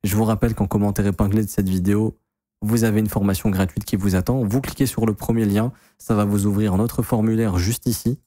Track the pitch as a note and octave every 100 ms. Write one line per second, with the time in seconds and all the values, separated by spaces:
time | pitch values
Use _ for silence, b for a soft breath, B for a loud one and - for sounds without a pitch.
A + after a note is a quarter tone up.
0 | G2+ G2+ A2 A2 A#2+ A2 G2+ G#2 G#2 G2+
1 | G2+ F#2 G2+ G#2+ G#2 - F#2+ F#2+ F2+ G2+
2 | A2 - _ _ _ _ G#2+ A#2 A2+ G#2+
3 | G#2+ - G2+ F#2 G#2+ F#2+ F#2 - - G2+
4 | G2 F#2 F2+ C3 A2 B2 C#3 - C3+ -
5 | A2+ G2+ - A2+ G#2+ G2+ A#2 b b b
6 | - G#2+ G#2 G2+ G2+ G2+ G#2+ F#2 A#2 -
7 | A2 A#2 A2 A2 A2+ F2+ F2 A#2+ - G#2
8 | A#2 C#3